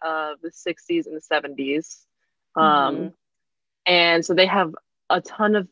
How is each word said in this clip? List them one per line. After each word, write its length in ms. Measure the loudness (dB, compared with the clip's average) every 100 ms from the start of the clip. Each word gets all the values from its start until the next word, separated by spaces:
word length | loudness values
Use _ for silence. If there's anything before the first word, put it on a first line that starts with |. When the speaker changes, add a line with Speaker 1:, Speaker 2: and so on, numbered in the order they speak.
Speaker 1:
of 380 | -6 -4 -6 -8
the 100 | -14
sixties 540 | -10 -8 -8 -4 -4 -4
and 100 | -10
the 40 |
seventies. 880 | -2 -2 -2 -8 -4 -4 -6 -20 _ _ _ _ _ 2
Um, 80 |
Speaker 2:
Mm-hmm. 420 | 4 4 2 -2 -8 _ _ _ _ _ _ _ 0
Speaker 1:
and 380 | 4 4 2
so 80 | 2
they 140 | 2 2
have 280 | 2 -2 -6 _ _ -2
a 100 | -2
ton 340 | -2 -2 0
of 140 | 0 0